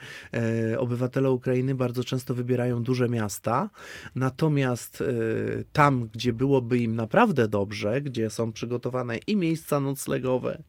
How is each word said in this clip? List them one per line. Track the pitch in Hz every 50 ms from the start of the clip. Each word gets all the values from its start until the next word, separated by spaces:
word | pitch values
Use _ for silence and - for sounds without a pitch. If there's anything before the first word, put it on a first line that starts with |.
| - - - - - - -
e, | 123 117 113 113 113 113 110 113 127
obywatele | 127 117 123 120 127 123 - 135 135 135
Ukrainy | 131 123 - 135 127 127 127 135 135
bardzo | 127 127 120 120 127 123
często | - 131 131 - - 123
wybierają | 120 123 120 127 120 120 123 123 120 117
duże | 123 127 123 123 117
miasta, | 120 117 107 104 - - - - 117 131 196 214 - - - - - - - - -
natomiast, | 123 131 131 131 - 160 156 147 139 135 127 123 113 - - - -
e, | - - 123 117 113 113 110 110 107 110 110 110 110 - _
tam, | 151 147 143 135 123 117 110 -
gdzie | 113 113 123 120
byłoby | 117 131 139 139 131 123 117 127 123
im | 120 113 110
naprawdę | 117 113 110 - 185 240 220 170 131 113 104
dobrze, | 104 101 101 104 104 107 110 104 117 143
gdzie | 147 143 120 113 110 107
są | - - 117 113 110
przygotowane | - 127 117 123 123 - 127 123 127 123 120 113
i | - - - 214
miejsca | 208 170 160 165 156 - - 151 143
noclegowe, | 139 139 139 139 - 143 143 135 123 127 127 123 123 123 - - -